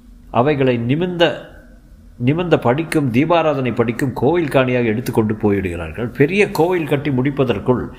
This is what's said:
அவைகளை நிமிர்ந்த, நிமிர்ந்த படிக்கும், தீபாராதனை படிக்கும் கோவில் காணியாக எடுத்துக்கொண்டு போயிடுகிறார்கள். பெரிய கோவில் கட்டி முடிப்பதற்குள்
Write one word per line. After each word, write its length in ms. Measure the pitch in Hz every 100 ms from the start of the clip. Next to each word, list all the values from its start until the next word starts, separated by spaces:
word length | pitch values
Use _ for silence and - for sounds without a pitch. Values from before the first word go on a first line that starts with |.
| - - -
அவைகளை 460 | 117 131 147 131 120
நிமிர்ந்த, 720 | 117 147 180 170 165 110 - - - - - - - -
நிமிர்ந்த 420 | 123 156 180 147
படிக்கும், 520 | 120 135 156 156 139
தீபாராதனை 640 | 113 151 170 156 139 127 117
படிக்கும் 380 | 117 110 135
கோவில் 340 | 107 123 175 151
காணியாக 380 | 139 127 127 120
எடுத்துக்கொண்டு 480 | 107 120 120 107
போயிடுகிறார்கள். 760 | 107 104 101 90 85 80 78 120
பெரிய 440 | 120 143 196 202
கோவில் 360 | 196 165 185 147
கட்டி 220 | 143 151
முடிப்பதற்குள் 800 | 127 135 143 123 101 110 123 -